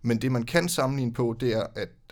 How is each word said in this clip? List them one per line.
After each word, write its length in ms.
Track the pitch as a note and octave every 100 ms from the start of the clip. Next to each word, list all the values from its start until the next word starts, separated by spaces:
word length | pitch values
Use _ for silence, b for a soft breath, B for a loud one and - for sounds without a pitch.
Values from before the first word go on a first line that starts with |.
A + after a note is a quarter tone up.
Men 160 | A#2+ A2+
det, 100 | C3
man 100 | B2
kan 260 | A#2 E3+ F3
sammenligne 440 | D3+ C3 C#3 A#2+
på, 240 | A#2+ F3 A#2
det 140 | B2
er, 120 | A2 -
at, 140 | G#2 F#2+ - -